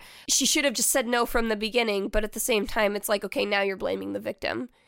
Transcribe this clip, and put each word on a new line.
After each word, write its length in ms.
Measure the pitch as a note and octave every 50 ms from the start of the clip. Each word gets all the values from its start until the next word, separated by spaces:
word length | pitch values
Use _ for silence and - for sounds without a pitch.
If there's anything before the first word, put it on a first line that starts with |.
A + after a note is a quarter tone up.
| - - - - - -
She 180 | - - C#4
should 180 | - - D#4 C#4+
have 100 | C#4+ A3
just 160 | - - -
said 180 | - C#4 A#3 A#3
no 180 | B3 A#3+ A#3+
from 220 | A#3+ - A#3+ A3+ A3+
the 80 | A3
beginning, 520 | G#3 A3 A3 F#3+ A3+ A3+ A3 G3+ G3 G3 -
but 120 | - G#3+
at 100 | G#3+ A3
the 80 | - A3+
same 280 | - - A#3+ G#3 G3 -
time, 260 | - A3 G#3+ G3+ G3+
it's 140 | G3+ - -
like, 160 | G#3+ G3+ G#3
okay, 200 | F#3+ - - G3+
now 160 | G3+ G#3 G3+
you're 140 | G3 G3 F#3+
blaming 360 | F#3+ G#3 F3+ F#3+ G3 F#3+ G3
the 80 | G3 G3+
victim. 480 | A3 A3 G#3+ - - - - A3 B3+ A#3+ _ _ _